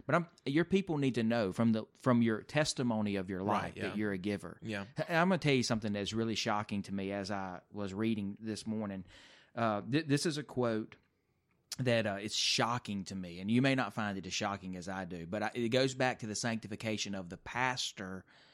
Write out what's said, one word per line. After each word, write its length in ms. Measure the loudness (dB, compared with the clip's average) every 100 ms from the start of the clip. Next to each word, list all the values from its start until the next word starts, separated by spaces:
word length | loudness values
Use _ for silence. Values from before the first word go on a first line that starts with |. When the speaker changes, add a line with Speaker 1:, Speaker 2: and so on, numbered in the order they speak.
| 0
Speaker 1:
but 80 |
I'm, 140 | 0 0 -6 0
your 180 | 0
people 360 | 4 2 2 2
need 160 | 2 4
to 80 |
know 280 | 2 4 2
from 200 | 4 4
the, 140 | 4 0 -2
from 200 | 4 6
your 200 | 4 2
testimony 720 | 0 2 2 2 0 2 2 0
of 160 | 0
your 100 | -2
Speaker 2:
Right, 200 | 0 0
Speaker 1:
life 100 | -2 -4
Speaker 2:
yeah. 80 |
Speaker 1:
that 140 | -4 0
you're 140 | 0
a 60 | 0
giver. 400 | 0 -2 -4 -10
Speaker 2:
Yeah. 220 | -8 -8 -6 -8 0
Speaker 1:
And 100 | 2
I'm 120 | 4
gonna 100 | 4
tell 140 | 4 4
you 80 |
something 280 | 4 0 0
that's 220 | -2 0
really 220 | 0 0 0
shocking 480 | 0 0 -2 -4
to 100 | -4
me 180 | -4 -2
as 200 | -4 -4
I 300 | -4 -6 -10 -12
was 220 | -8 -4 0
reading 420 | 0 0 -2 -4
this 280 | -6 -6 -4
morning. 380 | -4 -4 -6 -10 -18 -20 -20 _ -2
Uh, 260 | 0 0 0
th-, 140 | -2 2
this 200 | 0 0
is 100 | -4
a 60 |
quote 540 | -4 -2 0 0 -4 -10 _ _ _ _ _ _ _ -2
that, 260 | 2 4 2
uh, 120 | -2
it's 140 | -4 0
shocking 680 | 2 2 2 0 -2 -6 -4
to 100 | -6
me, 240 | -6 -4
and 100 | 2
you 120 | 4
may 100 | 6
not 200 | 4 0
find 260 | -2 -2 -4
it 60 | -4
as 60 |
shocking 420 | -2 -2 -2 -6 -8
as 100 | -6
I 180 | -6 -6
do, 200 | -8 -4
but 140 | -2
I, 100 | -2 0
it 140 | 2
goes 260 | 4 2 2
back 240 | 0 0
to 80 | -4
the 80 | -4
sanctification 800 | -2 -4 -6 -6 -4 -2 -4 -6
of 140 | -8
the 80 | -12
pastor 880 | -8 -2 0 0 -6 -6 -10 -10 -14 -20 -20